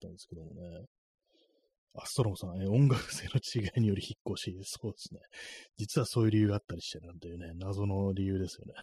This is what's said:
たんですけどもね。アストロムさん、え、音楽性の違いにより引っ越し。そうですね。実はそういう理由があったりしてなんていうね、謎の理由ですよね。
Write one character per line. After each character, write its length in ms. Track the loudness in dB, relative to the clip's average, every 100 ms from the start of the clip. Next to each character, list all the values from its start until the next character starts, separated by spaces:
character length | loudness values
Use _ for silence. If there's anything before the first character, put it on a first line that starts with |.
た 80 | -14
ん 40 |
で 60 | -16
す 80 | -16
け 100 | -14
ど 60 |
も 100 | -12
ね。 320 | -12 -12 -12 -16 _ _ _ _ _ _ _ _ _ _
ア 140 | -14 -6
ス 80 |
ト 80 | 0
ロ 80 | 0
ム 60 | 0
さ 100 | -6
ん、 160 | -2
え、 40 | 2
音 180 | 6 6
楽 160 | 6 0
性 140 | -8 -2
の 60 | -2
違 280 | 0 -2 0 4
い 40 |
に 80 | 4
よ 80 | 4
り 60 |
引 120 | -2 -8
っ 180 | -6
越 180 | -4 -4
し。 80 | -8
そ 280 | -10 -8 -8
う 20 |
で 60 | -8
す 140 | -14
ね。 80 | -16 -18 -16 -14 -14 -16 -8
実 240 | -2 0
は 60 | 2
そ 160 | 4
う 20 | 6
い 20 |
う 20 |
理 80 | 8
由 100 | 6
が 60 |
あ 40 | 4
っ 40 |
た 120 | -2 -8
り 60 |
し 80 | -8
て 120 | -10
な 80 | -12
ん 60 | -12
て 80 | -10
い 80 |
う 40 | -10
ね、 140 | -8 -6
謎 280 | -4 0
の 280 | 2 2 2
理 120 | 2
由 140 | 2 2
で 100 | 0
す 120 | -6
よ 60 | -14
ね。 80 | -16